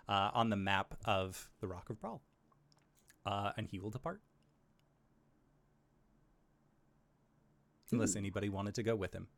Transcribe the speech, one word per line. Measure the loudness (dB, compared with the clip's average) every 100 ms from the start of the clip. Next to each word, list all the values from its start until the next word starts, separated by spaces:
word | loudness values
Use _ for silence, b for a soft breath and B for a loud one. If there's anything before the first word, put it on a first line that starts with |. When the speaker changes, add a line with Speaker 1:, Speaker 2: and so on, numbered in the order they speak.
| 0
Speaker 1:
uh, | 2 4
on | 4 4
the | 2
map | 4 2 2 -4 2
of | 2 2 -6 -16 _
the | -8
Rock | -8 -10
of | -10
Brawl. | -8 -10 _ _ _ _ _ _ _ _ -20 -8 -2
Uh, | 0 0 -2
and | -6
he | -4
will | -6
depart. | -6 -8 -10 _ _ _ _ _ _ _ _ _ _ _ _ _ _ _ _ _ _ _ _ _ _ _ _ _ _ _ _ _ _ _ _ _ _ _ _ -2
Unless | 2 2
Speaker 2:
Hmm. | 2
Speaker 1:
anybody | -2 0 0
wanted | 0 -2 0
to |
go | 0 2
with | 0
him. | -4 -12